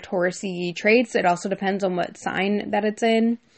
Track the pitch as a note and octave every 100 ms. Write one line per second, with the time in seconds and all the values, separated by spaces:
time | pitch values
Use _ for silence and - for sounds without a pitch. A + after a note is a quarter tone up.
0 | - F#3+ F3 F3+ G3+ F3+ F3 E3+ G#3 A3+
1 | A#3+ A3 F3+ F3 G3+ F#3+ G3 G3 F#3+ F3+
2 | - - - - F#3+ G#3 - G#3 G#3 G#3+
3 | A#3 A3+ A3+ A#3 _